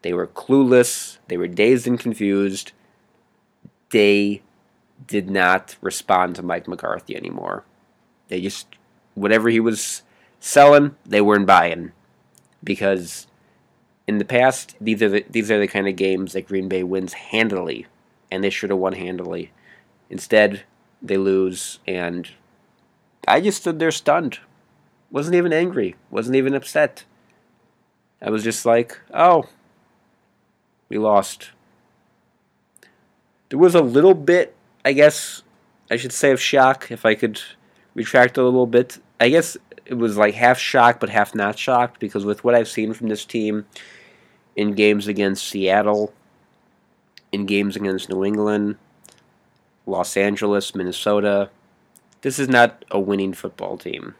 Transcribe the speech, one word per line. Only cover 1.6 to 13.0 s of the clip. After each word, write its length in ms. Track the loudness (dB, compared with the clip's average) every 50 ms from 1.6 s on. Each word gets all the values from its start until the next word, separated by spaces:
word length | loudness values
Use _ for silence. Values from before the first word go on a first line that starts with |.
| 4 4 4 2 2 -2
and 100 | -4 -4
confused. 760 | -4 -8 -6 -4 -2 -2 0 0 0 -2 -4 -8 -12 -16 _ _ _ _ _ _ _ _ _ _ _ _ _ _ _ _ _ _ _ -20 _ _ _ _
They 500 | 0 2 4 4 4 2 2 0 -4 -6 _ _ _ _ _ _ _ _ _ _ _ _ -18
did 240 | -6 -6 -6 -6 -2
not 460 | -2 0 2 2 2 0 -2 -8 -20 _
respond 560 | -10 -10 -10 -10 -2 0 0 0 0 -2 -4
to 60 | -10
Mike 260 | -8 -8 -8 -8 -8 -12
McCarthy 480 | -14 -10 -8 -8 -8 -8 _ -14 -14
anymore. 480 | -12 -12 -12 -12 -12 -10 -10 -10 -12 -12 _ _ _ _ _ _ _ _ _ _ _ _ _
They 120 | -10 -8
just, 240 | -8 -8 -10 -10 -18 _ -20 _ _ _ _ _ _ _ _
whatever 360 | -6 -2 2 2 2 2 2
he 100 | 0 2
was 420 | 0 0 -2 -4 -8 -10 -12 -14 _ _ _ _ _ _ _ _
selling, 560 | -12 0 6 8 8 10 8 8 6 2 -4 _ _
they 160 | -2 0 2
weren't 240 | 4 4 4 2 4
buying. 460 | 6 6 6 6 4 -2 -6 -10 -14 _ _ _ _ _ _ _ _ _ _ _ _ _ _ -8
Because 640 | -8 -6 -2 0 -2 -2 -2